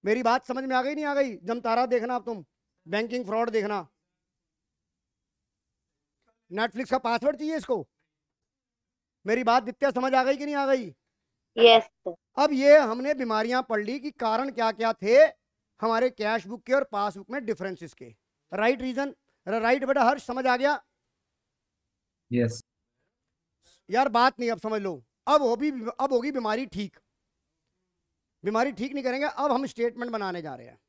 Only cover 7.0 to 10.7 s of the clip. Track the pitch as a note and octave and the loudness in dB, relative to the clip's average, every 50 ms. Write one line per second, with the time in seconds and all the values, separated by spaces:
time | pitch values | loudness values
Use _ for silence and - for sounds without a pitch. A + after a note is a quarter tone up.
7 | - A3+ A#3 A#3 A#3 C#4+ D4+ - D4+ D4+ D#4+ D#4 - - B3+ G3 D3 _ _ _ | -2 -2 -2 0 0 -2 -2 -2 -6 -6 -4 -6 -4 -4 -6 -6 -6 _ _ _
8 | _ _ _ _ _ _ _ _ _ _ _ _ _ _ _ _ _ _ _ _ | _ _ _ _ _ _ _ _ _ _ _ _ _ _ _ _ _ _ _ _
9 | _ _ _ _ _ F#3+ A3+ B3 B3+ A#3 A#3 B3+ A3 A#3 A#3+ _ C#4 C#4 - B3 | _ _ _ _ _ -2 -2 0 2 2 2 2 2 -2 -4 _ -2 0 0 0
10 | B3+ C4+ C4 C4 B3+ C4 C#4 C4+ C#4+ D4 D4 C#4+ C#4 C4+ | 0 2 2 2 4 2 0 -2 -2 -4 -2 -2 2 2